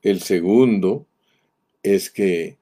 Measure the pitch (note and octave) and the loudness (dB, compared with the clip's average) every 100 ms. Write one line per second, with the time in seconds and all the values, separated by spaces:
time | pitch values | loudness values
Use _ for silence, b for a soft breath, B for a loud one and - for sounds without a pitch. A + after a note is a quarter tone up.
0 | G2+ F#2+ - F2+ F2+ A#2 B2+ G2+ F#2 C3+ | -2 -2 -2 -2 2 4 4 2 0 -4
1 | - _ _ _ _ _ _ _ G2 G2 | -10 _ _ _ _ _ _ _ -2 -2
2 | - - G2 E2+ D#2+ - | -2 -4 -2 -2 -6 -14